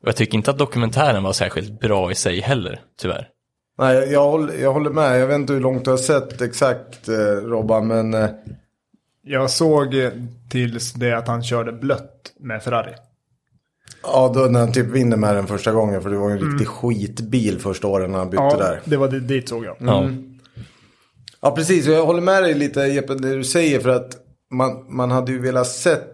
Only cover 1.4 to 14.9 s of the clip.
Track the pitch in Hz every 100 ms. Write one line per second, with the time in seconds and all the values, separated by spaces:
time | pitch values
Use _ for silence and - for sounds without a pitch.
1.4 | 90 - 101 107 113 101 90 98 101 90
2.4 | - 135 90 - _ _ 92 82 - _
3.4 | _ _ _ - 131 131 135 143 143 156
4.4 | 151 - 135 139 147 156 147 127 131 147
5.4 | 135 139 131 131 123 131 127 143 - -
6.4 | 120 - 139 120 - - - 110 104 101
7.4 | 113 117 107 110 110 113 110 110 107 -
8.4 | - - _ _ _ _ _ _ 139 135
9.4 | 131 - 165 151 135 131 127 107 123 -
10.4 | - 127 123 117 - 120 120 117 117 120
11.4 | 117 120 117 117 135 127 - _ - _
12.4 | 135 110 123 117 110 - _ _ _ _
13.4 | _ _ _ _ - - - 131 131 123
14.4 | 131 120 120 123 113